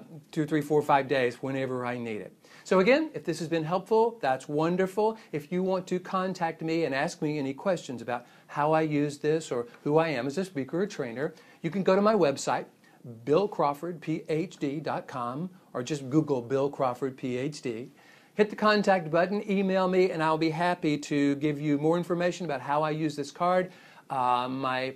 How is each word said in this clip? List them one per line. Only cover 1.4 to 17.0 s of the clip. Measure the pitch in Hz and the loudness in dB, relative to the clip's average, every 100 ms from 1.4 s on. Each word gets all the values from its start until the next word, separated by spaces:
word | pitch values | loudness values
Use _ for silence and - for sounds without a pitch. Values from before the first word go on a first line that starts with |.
whenever | 131 135 131 127 123 | -6 -4 -2 -4 -4
I | 123 | -6
need | 117 107 | -6 -8
it. | 92 - - - | -10 -18 -20 -16
So | - 190 | 2 4
again, | 196 285 320 | 6 4 2
if | 147 175 | -6 -6
this | 156 | -6
has | 156 | -2
been | 165 156 | -2 0
helpful, | 185 185 220 226 233 | -4 0 2 2 0
that's | 139 131 - | -2 -2 -2
wonderful. | 147 160 180 185 214 214 220 - | 0 2 2 0 2 0 -2 -8
If | 151 147 | -8 -4
you | 180 | -2
want | 185 190 185 | 0 -2 -2
to | 185 | -4
contact | 180 190 190 170 165 160 | -2 -2 -2 -2 -4 -4
me | 160 165 151 | -2 0 0
and | 135 | 0
ask | 165 - | -2 -2
me | 151 151 | -4 -2
any | 135 | -4
questions | 131 196 170 - 120 | -4 -2 -2 -4 -10
about | 117 120 - - - | -6 -6 -8 -20 -12
how | 151 151 | -2 2
I | 160 | 4
use | 160 147 147 147 | 2 0 0 -2
this | 151 160 156 | 0 0 -2
or | 123 117 - | -4 -6 -6
who | 143 156 | 2 2
I | 165 | 2
am | 131 135 | 0 -2
as | 139 | -4
a | 185 | -4
speaker | 139 131 165 | -4 -4 -4
or | 202 | -4
trainer, | - 123 117 165 - - - | -4 -8 -4 -6 -8 -20 -8
you | 165 | -6
can | 190 | 0
go | 185 | 2
to | 190 | 4
my | 208 | 4
website, | 220 151 135 - 127 - _ _ _ 123 113 123 | 4 4 2 -2 -4 -4 _ _ _ -18 -12 2
bill | 160 202 | 2 2
crawford | - 147 143 170 160 | 0 0 0 -8 -8
P | - 156 - | -6 -6 -2
H | 156 180 - | -4 -4 -4
D | 143 151 | -4 -4
dot | 147 139 - | -4 -6 -6
com, | 131 120 135 180 - _ | -8 -6 -6 -8 -10 _
or | 127 | -8
just | 123 147 131 | -4 -6 2
Google | 151 147 131 | 2 2 -2
Bill | 120 135 139 | 0 0 0
Crawford | - 131 120 | 0 -2 -2